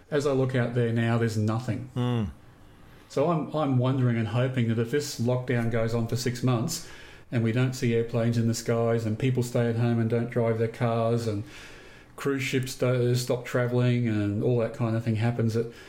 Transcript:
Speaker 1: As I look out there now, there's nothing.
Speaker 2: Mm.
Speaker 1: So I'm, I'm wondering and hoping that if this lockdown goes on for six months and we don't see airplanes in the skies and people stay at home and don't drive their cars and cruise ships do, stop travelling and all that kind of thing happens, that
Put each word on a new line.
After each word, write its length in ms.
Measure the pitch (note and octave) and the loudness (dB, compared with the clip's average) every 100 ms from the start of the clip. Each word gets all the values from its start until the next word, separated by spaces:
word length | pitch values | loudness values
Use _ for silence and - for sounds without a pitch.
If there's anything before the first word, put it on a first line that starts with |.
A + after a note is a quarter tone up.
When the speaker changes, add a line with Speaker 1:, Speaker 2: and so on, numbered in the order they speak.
| - | -4
Speaker 1:
As 160 | D3 C#3+ | -2 2
I 60 | |
look 240 | C3 C3 B2+ | 2 2 0
out 200 | A#2+ B2 | 0 0
there 180 | A#2 | 0
now, 240 | A#2 A#2 A#2 | 2 2 2
there's 180 | A#2 G#2+ | 2 2
nothing. 520 | G#2+ A2 - A2 A#2+ | 0 0 -2 -6 -6
Speaker 2:
Mm. 340 | B2+ B2 A#2+ G#2 - - - - - - - - | -4 0 0 -2 -8 -20 -20 -20 -20 -20 -20 -6
Speaker 1:
So 200 | - D#3 | 0 2
I'm, 220 | D#3+ C3+ | 0 -2
I'm 240 | D#3 C#3+ B2+ | -2 2 2
wondering 380 | B2+ C3+ B2 A#2 | 2 2 2 2
and 120 | G#2+ | 0
hoping 400 | A#2+ C3 B2+ A2+ | 0 0 2 0
that 100 | A2+ | 0
if 120 | A2+ | 0
this 280 | D3 - - | -2 -2 -2
lockdown 520 | A#2 B2 B2 A#2+ A#2 | 0 0 0 0 0
goes 220 | A#2 A2+ | 0 0
on 140 | A#2 A2+ | 0 -2
for 80 | B2 | -2
six 260 | B2 B2 | -2 0
months 460 | B2+ A#2+ E3 - - - - - - | 0 0 0 -6 -10 -16 -20 -20 -6
and 100 | A#2+ | 0
we 80 | A2+ | 0
don't 220 | A#2+ B2+ | 2 0
see 200 | B2+ A#2+ A2+ | 0 0 0
airplanes 420 | A#2 A#2+ A#2 A#2 | 0 0 2 2
in 100 | A2+ | 0
the 60 | |
skies 520 | A2+ - A#2 A#2 A#2 A2 | 0 0 0 2 0 0
and 140 | G#2+ | 0
people 240 | C3 B2+ | 0 0
stay 240 | B2 B2+ A#2 | 0 0 0
at 60 | A2+ | 2
home 240 | A#2+ A#2 | 2 2
and 100 | A2+ | 2
don't 200 | A#2 A#2 | 0 0
drive 280 | B2 A2+ A2 | 0 0 2
their 80 | A2+ | -2
cars 580 | - A#2+ A2+ A2+ A#2 A2+ | 0 0 2 2 0 0
and 160 | G2+ G#2 - - - - - - - | -4 -6 -14 -18 -18 -20 -20 -20 -6
cruise 260 | C#3+ C#3 | -2 -2
ships 300 | C3 C3+ B2+ - | 0 -2 -2 0
do, 380 | B2+ B2+ B2 B2 | 0 2 2 2
stop 300 | - B2 - | 0 -2 -2
travelling 640 | C3 A#2+ B2 B2 A#2+ A#2+ | -2 2 2 2 2 2
and 360 | G#2+ G2+ G2+ | 2 0 0
all 140 | B2 B2 | 2 2
that 140 | A2+ | 0
kind 220 | - A#2 A2+ | 0 0 0
of 80 | |
thing 140 | A#2 G#2+ | 0 0
happens, 360 | A#2 B2 A2+ | 0 0 0
that 180 | A2+ A#2 - | 0 -4 -10